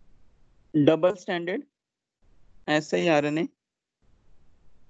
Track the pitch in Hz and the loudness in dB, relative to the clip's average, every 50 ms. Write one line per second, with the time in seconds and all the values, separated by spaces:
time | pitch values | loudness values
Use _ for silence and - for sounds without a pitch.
0 | - - - _ - - _ _ _ _ _ _ _ _ - 156 143 156 160 160 | -20 -20 -20 _ -20 -20 _ _ _ _ _ _ _ _ 0 2 4 4 4 4
1 | 170 180 202 196 - - 180 170 170 170 185 285 - _ _ _ _ _ _ _ | 2 0 -2 -4 -6 -8 -6 -6 -6 -6 -8 -8 -10 _ _ _ _ _ _ _
2 | _ _ _ _ _ _ _ - - - - - - - 151 156 151 - 196 175 | _ _ _ _ _ _ _ -20 -20 -20 -20 -16 -6 -2 -2 -2 -2 -2 -4 0
3 | 175 170 156 147 143 147 147 160 175 - - _ _ _ _ _ _ _ _ _ | 2 2 2 2 2 0 -2 -4 -4 -6 -8 _ _ _ _ _ _ _ _ _
4 | _ _ _ _ _ - - - - - - _ _ - - - - | _ _ _ _ _ -20 -20 -20 -20 -20 -20 _ _ -20 -20 -20 -20